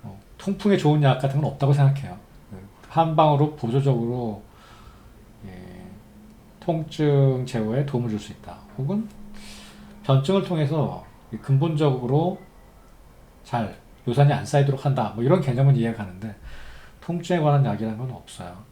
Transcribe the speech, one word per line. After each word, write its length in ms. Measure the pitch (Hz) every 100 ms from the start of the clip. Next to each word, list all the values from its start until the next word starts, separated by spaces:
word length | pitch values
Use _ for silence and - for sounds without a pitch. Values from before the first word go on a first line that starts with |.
어, 180 | - - - -
통풍에 380 | - 196 208 190
좋은 260 | 151 151
약 160 | 139 131
같은 200 | 139 135
건 100 | 139
없다고 200 | - 135
생각해요. 460 | 143 135 139 - - - - -
그 80 | 95 98 - -
한방으로 680 | - 165 160 156 143 151 -
보조적으로, 880 | 117 131 139 120 117 123 117 101 - - - - - - - - - - 98
예, 400 | 90 92 90 92 - - - - - - -
통증 840 | - 160 156 - 151 143 135 127
제거에 400 | 123 120 110 123
도움을 240 | 139 123 120
줄 80 | 107
수 120 | -
있다. 240 | - - 87 - -
혹은 300 | 135 208 226 - - - - - - - - -
변증을 400 | - 135 - 190
통해서 600 | 156 160 143 160 139 - - - -
이 40 | 113
근본적으로 1040 | - 135 165 151 151 127 123 139 175 196 - - - - - - - - - -
잘 320 | - 117 104 - - - -
요산이 260 | 120 143
안 120 | 139 -
쌓이도록 380 | 143 139 131
한다. 280 | 147 127 107
뭐, 100 | 104
이런 160 | 120 180
개념은 340 | 139 120 139 117
이해가 220 | 113 107
가는데 300 | 98 90 110 104 - - - - - -
통증에 400 | - 170 - 180
관한 240 | 151 143
약이라는 340 | 117 104 110 110
건 120 | 127
없어요. 440 | 117 - - 87 92 107